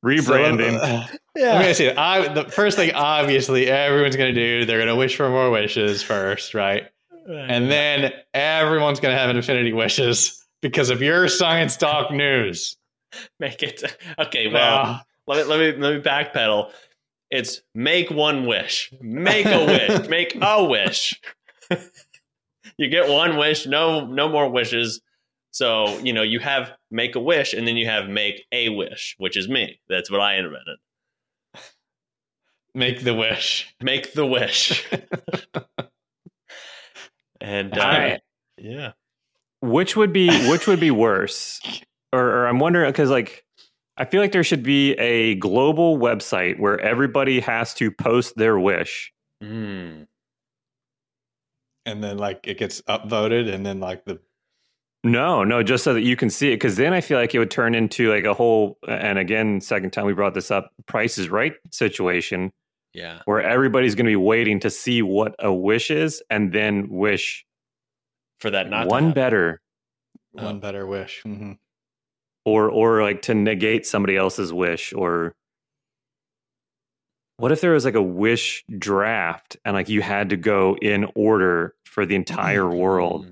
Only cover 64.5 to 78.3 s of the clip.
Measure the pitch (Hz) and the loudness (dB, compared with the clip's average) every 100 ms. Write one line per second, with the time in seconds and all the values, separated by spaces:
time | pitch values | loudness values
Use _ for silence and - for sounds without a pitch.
64.5 | 104 107 - - 120 101 98 107 - 104 | 0 -2 -4 -2 0 0 0 -2 -4 -2
65.5 | 92 95 113 - 156 160 151 - 107 101 | 0 0 0 0 -2 -2 -4 -4 -2 0
66.5 | 95 107 101 101 92 104 98 - - _ | 0 0 -2 -4 -2 0 0 -4 -8 _
67.5 | _ _ _ _ _ _ _ _ _ 110 | _ _ _ _ _ _ _ _ _ -4
68.5 | 98 92 104 113 120 160 143 127 110 85 | -4 -2 -4 0 2 2 2 2 2 2
69.5 | 82 _ _ _ _ _ _ _ - 107 | -2 _ _ _ _ _ _ _ -12 -10
70.5 | 104 101 98 95 98 95 - 110 104 104 | -10 -10 -10 -8 -8 -8 -14 -12 -12 -14
71.5 | 98 _ _ _ _ _ _ _ _ - | -16 _ _ _ _ _ _ _ _ 2
72.5 | 107 107 110 113 110 104 101 - 110 104 | 4 4 4 4 4 2 -2 -2 2 2
73.5 | 104 110 113 - 104 98 95 95 - 92 | 2 0 0 0 -2 0 2 0 -2 -6
74.5 | 85 90 82 - - 90 85 85 - _ | -2 -2 -2 -6 -4 -2 -2 -4 -8 _
75.5 | _ _ _ _ _ _ _ _ _ _ | _ _ _ _ _ _ _ _ _ _
76.5 | _ _ _ _ _ _ _ _ _ 120 | _ _ _ _ _ _ _ _ _ 0
77.5 | 156 180 160 131 110 95 90 107 | 2 4 4 4 2 0 2 0